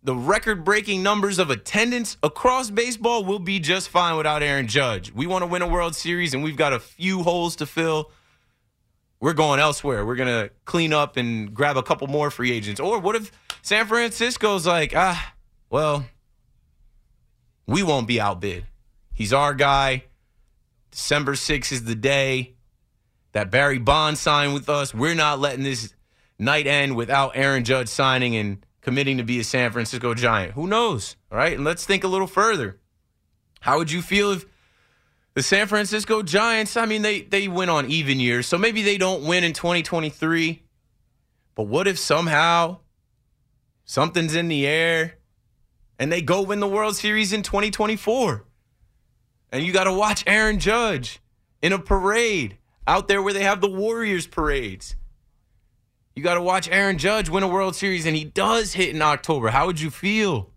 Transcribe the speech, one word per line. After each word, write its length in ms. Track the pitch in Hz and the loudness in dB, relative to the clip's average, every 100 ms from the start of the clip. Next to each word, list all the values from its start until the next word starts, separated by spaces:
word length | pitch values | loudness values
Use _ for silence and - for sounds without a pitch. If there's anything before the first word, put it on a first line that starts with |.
the 120 | - 127 | -4 -4
record-breaking 880 | 127 208 226 208 160 208 202 190 | 0 0 0 -2 0 0 0 -2
numbers 340 | 196 208 202 185 | 0 0 0 0
of 140 | 170 | 0
attendance 640 | 117 - 208 233 247 226 - | -2 -2 0 0 0 -6 -2
across 480 | 151 - 254 254 247 | -4 2 2 2 -2
baseball, 520 | 202 240 226 233 233 | -2 -2 -2 0 0
will 140 | 190 202 | 0 -4
be 220 | 175 196 | -2 -2
just 280 | 151 185 185 | 0 -2 0
fine 280 | 180 175 160 | 2 2 2
without 240 | 156 151 | 0 0
Aaron 260 | 147 139 120 | 0 0 0
Judge. 440 | 123 131 101 90 | 0 0 -2 -8
We 140 | 104 170 | -6 -2
wanna 180 | 185 175 | 0 0
win 160 | 180 | -2
a 60 | 175 | 0
World 280 | 175 170 165 | 0 -2 -4
Series, 380 | 156 175 175 | -4 -2 -2
and 100 | 127 | -2
we've 140 | 151 143 | -4 0
got 160 | 151 | 2
a 60 | 127 | 2
few 420 | - - 180 190 | -4 -6 -2 0
holes 340 | 175 175 170 - | 0 0 -2 -4
to 100 | 147 | -6
fill. 420 | - 165 156 151 _ _ _ _ _ _ _ _ _ _ _ | -2 0 -2 -4 _ _ _ _ _ _ _ _ _ _ _
We're 140 | 139 | -2
going 260 | 156 156 139 | 2 2 4
elsewhere. 440 | 151 139 143 117 | 2 0 -2 -2
We're 120 | 107 123 | -2 -2
gonna 340 | 127 117 104 _ - | 0 0 -2 _ -4
clean 260 | 175 160 | 0 2
up 260 | 151 143 - | 2 0 -2
and 360 | 120 113 107 | -2 -4 -6
grab 240 | 107 143 135 | -2 0 0
a 60 | |
couple 240 | - 160 139 | 0 -2 0
more 240 | 147 147 | -2 -2
free 200 | - 123 | -2 -2
agents. 280 | 117 104 101 | -2 -4 -4
Or 180 | 160 220 | -2 0
what 180 | 180 220 | 0 -2
if 160 | 208 - _ - | -6 -20 _ -14
San 240 | - 208 220 | -2 0 2
Francisco's 800 | 226 233 - 240 240 214 196 170 | 0 0 0 -2 0 0 2 2
like, 280 | 170 151 151 | 2 2 2
Ah, 400 | 190 170 - - _ _ _ | 2 0 -8 -14 _ _ _
well, 380 | 131 151 143 127 _ _ _ _ _ _ _ _ _ _ _ _ _ _ _ - | 0 0 -2 -4 _ _ _ _ _ _ _ _ _ _ _ _ _ _ _ -2
we 160 | 147 | 0
won't 240 | 185 139 113 | 2 2 2
be 120 | 117 | 0
outbid. 460 | 104 90 101 90 - - _ _ _ | 0 -2 -4 -6 -12 -18 _ _ _
He's 180 | - 107 | -6 0
our 200 | 135 143 | 2 2
guy. 520 | 135 143 139 135 127 - _ _ _ _ _ _ _ _ | 2 4 4 2 -2 -8 _ _ _ _ _ _ _ _
December 460 | - - 147 139 139 | -10 0 0 0 -2
sixth 360 | - 147 - | -2 -2 -2
is 120 | 135 | -6
the 100 | 113 | -4
day 640 | 113 127 139 135 131 127 _ _ _ _ _ _ _ _ | -2 0 2 2 -2 -6 _ _ _ _ _ _ _ _
that 180 | 107 98 | -4 0
Barry 260 | 120 143 135 | 2 2 2
Bonds 420 | 117 147 156 151 | 2 4 2 0
signed 360 | - 147 143 143 | 2 2 2 -2
with 120 | 139 | -2
us. 280 | 143 139 110 | -2 -2 -2
We're 180 | 147 | -2
not 260 | 165 151 147 | 2 2 2
letting 240 | 143 127 | -2 -2
this 300 | 139 127 110 _ _ _ _ _ | -4 -6 -10 _ _ _ _ _
night 260 | 113 151 139 | 0 2 2
end 300 | 143 139 120 | 2 2 -2
without 380 | 117 139 135 - | 0 2 2 2
Aaron 260 | 139 135 | 0 2
Judge 240 | 117 131 117 | 2 0 0
signing 460 | - 135 127 123 113 | 0 2 2 0 0
and 300 | 104 101 _ _ | -2 -6 _ _
committing 360 | - 127 139 131 | -4 0 0 -2
to 60 | |
be 160 | 117 123 | -2 -4
a 40 | |
San 280 | 113 131 123 | -2 0 0
Francisco 420 | 117 113 123 120 | -2 -6 -4 -4
Giant? 400 | 117 120 110 90 | 0 2 2 -2
Who 140 | 110 175 | -6 -2
knows, 480 | 220 233 139 - - _ | 0 0 -2 -8 -16 _
right? 220 | 107 156 | -2 0
And 100 | 131 | 0
let's 220 | 143 175 - | -2 -4 -2
think 180 | 196 | 0
a 40 | 190 | 0
little 200 | 185 190 | -2 0
further. 520 | 190 220 202 107 - _ _ _ _ _ _ _ _ | 2 2 2 -4 -8 _ _ _ _ _ _ _ _
How 160 | - 147 | 0 0
would 140 | 160 | 0
you 100 | 170 | -4
feel 300 | 170 202 202 | -2 0 2
if 140 | 190 - _ _ _ _ _ _ _ _ | -2 -8 _ _ _ _ _ _ _ _
the 100 | - | -4
San 240 | 135 196 208 | 2 2 2
Francisco 560 | 208 202 214 202 220 | 0 0 -4 0 -2
Giants, 520 | 185 190 233 226 214 233 | 2 2 2 0 0 -2
I 100 | 226 | 0
mean, 180 | 214 | 0
they, 180 | 214 208 | 0 -2
they 260 | - 202 196 | -2 -2 0
went 240 | 180 180 | -2 2
on 180 | 160 131 | 2 2
even 300 | 160 143 135 | -2 0 2
years, 280 | 123 120 123 | 2 0 0
so 100 | 175 | 0
maybe 240 | 220 220 | 2 2
they 160 | 202 202 | 0 2
don't 260 | 185 185 | 0 0
win 200 | 147 180 | 0 2
in 100 | 170 | 0
twenty 280 | 156 175 175 | 0 -2 -2
twenty-three. 800 | 156 170 160 - 160 165 165 165 _ _ _ _ _ _ _ _ _ - | -2 -2 -4 -2 0 0 0 -4 _ _ _ _ _ _ _ _ _ -8
But 80 | |
what 240 | 107 135 190 | -2 0 0
if 100 | 175 | -2
somehow 840 | - 156 170 147 165 170 165 180 _ _ _ _ _ _ _ _ _ _ - | 0 0 2 2 4 4 2 -4 _ _ _ _ _ _ _ _ _ _ -6
something's 500 | - 156 170 165 160 | 0 0 0 -2 -2
in 120 | 170 | -2
the 180 | 151 139 | 0 0
air 520 | 156 165 165 165 - _ _ _ _ _ _ _ _ | 2 2 0 -2 -8 _ _ _ _ _ _ _ _
and 120 | 135 | -2
they 100 | 175 | -2
go 200 | 160 185 | 0 0
win 180 | 196 208 | 0 -2
the 80 | 202 | 0
World 280 | 202 214 202 | 0 -2 -2
Series 360 | 214 214 208 | -2 0 0
in 120 | 214 | -2
twenty 280 | 196 202 214 | -2 -2 -2
twenty-four? 720 | - 214 214 - 247 226 110 - _ _ _ _ _ _ _ _ _ _ | 0 -2 -2 -2 0 0 -2 -10 _ _ _ _ _ _ _ _ _ _
And 140 | 131 170 | -4 0
you 60 | |
gotta 220 | 185 190 | 2 2
watch 300 | 190 214 208 - | 2 0 0 2
Aaron 340 | 208 220 208 | 2 2 2
Judge 600 | 156 226 233 156 123 - _ _ _ _ | 2 2 0 -2 -6 -16 _ _ _ _
in 100 | 165 | 0
a 80 | 190 | 0
parade 800 | - 196 185 220 233 196 113 95 _ _ - | 2 2 2 2 2 0 -4 -8 _ _ 0
out 200 | 175 202 | 0 2
there 140 | 202 | 0
where 120 | 196 | 2
they 100 | 196 | 0
have 180 | 196 202 | 0 2
the 80 | 202 | 0
Warriors 560 | 190 214 226 220 180 160 | 0 -2 -2 -2 -2 -4
parades. 680 | - 151 139 113 95 - - - - _ _ _ _ _ _ _ _ _ - | -4 -2 -2 -4 -10 -10 -10 -12 -20 _ _ _ _ _ _ _ _ _ -4
You 80 | |
gotta 180 | 160 175 | 0 0
watch 260 | 175 185 165 | 2 0 2
Aaron 280 | 185 196 180 | 0 2 0
Judge 320 | 165 220 175 | 0 0 0
win 140 | 180 | 0
a 40 | 190 | 0
World 280 | 180 190 - | 0 0 -2
Series, 300 | 196 185 160 | -2 -2 -2
and 100 | 156 | -2
he 100 | 156 | -2
does 480 | - 196 226 208 | -2 2 2 0
hit 160 | 190 175 | 0 0
in 120 | 156 | 2
October. 480 | 156 143 - 151 113 | 2 2 0 0 2
How 180 | 123 170 | 2 2
would 120 | 165 | 0
you 100 | 156 | -6
feel? 600 | - 190 214 202 135 95 | -4 0 2 2 0 -4